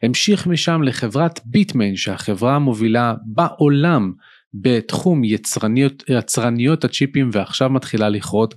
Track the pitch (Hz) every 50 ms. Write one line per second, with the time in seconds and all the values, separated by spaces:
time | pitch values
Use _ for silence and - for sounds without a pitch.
0 | 113 120 123 - - 208 202 190 - 180 170 147 - 175 165 160 147 131 113 -
1 | 123 107 101 139 170 165 165 - - 117 123 208 196 - - 123 104 101 98 90
2 | - 104 95 - - 107 104 95 117 127 139 147 143 131 113 107 113 113 113 120
3 | 120 117 110 - - 110 107 - - - - - 147 147 143 143 151 175 165 127
4 | 98 92 92 - _ - - _ _ _ - 101 95 127 120 113 113 - - -
5 | - 185 170 143 117 107 107 101 - - - - 113 110 117 131 139 135 139 -
6 | - - 127 117 - - - 123 113 120 117 117 120 143 160 156 - 117 - -
7 | 139 139 - 139 135 120 101 101 92 - - - 131 131 135 131 - - - 110
8 | 107 104 104 101 - - 98 107 113 110 -